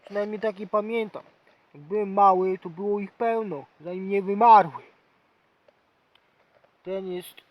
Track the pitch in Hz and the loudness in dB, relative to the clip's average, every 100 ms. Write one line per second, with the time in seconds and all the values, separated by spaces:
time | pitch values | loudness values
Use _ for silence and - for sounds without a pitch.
0 | - 202 208 214 220 190 208 214 214 233 | -12 -8 -6 -6 -6 -6 -4 -4 -2 -4
1 | 214 135 - _ _ _ _ 143 147 208 | -6 -10 -18 _ _ _ _ -20 -8 -6
2 | 202 196 196 185 185 185 180 165 202 208 | -2 4 6 6 2 -4 -8 -8 -4 -4
3 | 196 - 233 226 214 147 131 _ 160 185 | -6 -4 -2 -2 -6 -10 -14 _ -14 -10
4 | 190 202 190 202 233 220 170 - - _ | -4 -2 -2 4 8 8 6 -2 -18 _
5 | _ _ _ _ _ _ _ _ _ _ | _ _ _ _ _ _ _ _ _ _
6 | _ _ _ _ _ _ _ _ 180 190 | _ _ _ _ _ _ _ _ -10 -8
7 | 190 180 - - - | -8 -10 -12 -20 -20